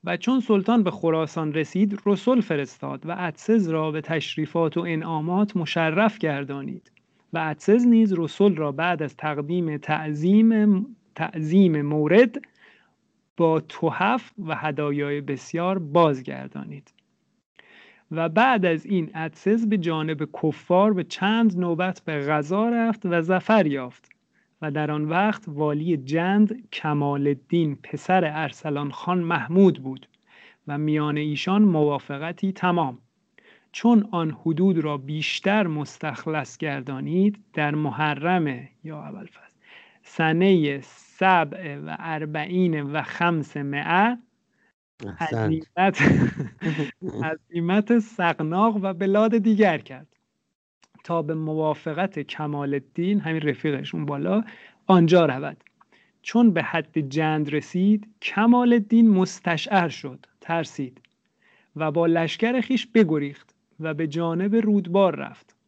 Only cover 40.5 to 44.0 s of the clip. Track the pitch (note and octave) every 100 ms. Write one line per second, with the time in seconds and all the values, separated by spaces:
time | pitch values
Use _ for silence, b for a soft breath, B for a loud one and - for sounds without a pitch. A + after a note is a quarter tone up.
40.5 | F#3+ D3 C#3 C3 - _ _ F#3+ F3+ D#3
41.5 | D#3+ E3+ C#3+ D3+ D#3+ E3 D#3 D3+ D3+ D3+
42.5 | F3+ F3+ D#3 C#3 D3+ - - F3 E3 C#3
43.5 | D3 C#3+ C#3+ - F3